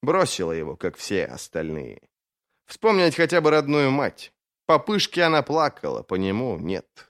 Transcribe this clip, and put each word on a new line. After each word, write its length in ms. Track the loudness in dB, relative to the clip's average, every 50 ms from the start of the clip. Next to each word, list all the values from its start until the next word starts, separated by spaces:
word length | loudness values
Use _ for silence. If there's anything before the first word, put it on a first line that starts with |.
Бросила 500 | 0 2 2 2 2 0 0 -4 -4 -4
его, 240 | -4 -4 -6 -8 -10
как 220 | -6 -6 -6 -6 -6
все 280 | -10 -4 -2 -2 -2
остальные. 760 | -4 -8 -14 -16 -10 _ -6 -6 -6 -6 -8 -8 -12 -14 -18 _ _ _ _ _ _ _ _ _ _ _ _ _
Вспомнить 500 | _ -20 -2 0 2 4 4 4 2 4
хотя 240 | 2 0 2 2 2
бы 120 | 4 4
родную 400 | 4 4 2 2 2 2 2 2
мать. 420 | 0 0 -2 -4 -6 -8 -20 -20 _ _ _ _ _ _ _
По 140 | 2 2 2
Пышке 440 | 2 2 0 0 0 -2 0 2 2
она 200 | 4 4 2 2
плакала, 600 | 2 0 0 0 0 -2 -6 -8 -6 -6 -6 -6
по 120 | _ -4
нему — 420 | -2 -2 -2 -2 -2 -4 -4 -6 -6
нет. 500 | -6 -6 -6 -6 -8 _ _ -20 -20